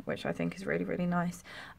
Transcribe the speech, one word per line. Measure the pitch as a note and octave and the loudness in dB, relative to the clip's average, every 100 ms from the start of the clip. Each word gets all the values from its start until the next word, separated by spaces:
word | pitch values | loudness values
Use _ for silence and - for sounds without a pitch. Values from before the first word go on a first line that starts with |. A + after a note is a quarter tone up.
| - | -2
which | - | 0
I | - | 0
think | E3 E3+ F3 | 2 0 0
is | |
really, | G3 F3 F3+ | 0 2 2
really | F3 F3 | 2 2
nice. | F3 F3 - - - - | 4 2 -2 -12 -12 -14